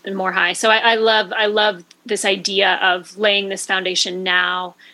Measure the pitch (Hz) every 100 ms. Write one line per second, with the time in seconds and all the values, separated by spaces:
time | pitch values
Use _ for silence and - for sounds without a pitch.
0 | 196 190 185 190 175 180 220 220 233 226
1 | 220 214 185 220 214 214 214 175 - _
2 | 240 208 202 196 208 190 196 180 190 180
3 | 175 185 214 202 196 190 - 190 185 180
4 | 190 180 185 180 180 180 180 - -